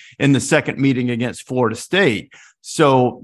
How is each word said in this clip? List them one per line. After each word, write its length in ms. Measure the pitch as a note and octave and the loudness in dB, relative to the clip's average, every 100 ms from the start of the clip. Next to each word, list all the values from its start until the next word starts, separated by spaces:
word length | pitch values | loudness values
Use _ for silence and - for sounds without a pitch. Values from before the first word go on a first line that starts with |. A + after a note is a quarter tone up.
| - _ | -20 _
in 140 | C#3 | 2
the 80 | C3+ | 2
second 380 | - D#3 - - | 2 0 0 -2
meeting 320 | C#3 B2+ B2 | -2 0 -2
against 360 | A#2+ B2 - - | -4 -6 -8 -8
Florida 300 | B2+ A#2+ G#2+ | -2 -2 -4
State. 560 | - F3+ F#3 G#2 - - - _ | -4 0 2 0 -8 -20 -20 _
So 600 | - - D3+ C3 B2 - | -14 2 4 4 2 -2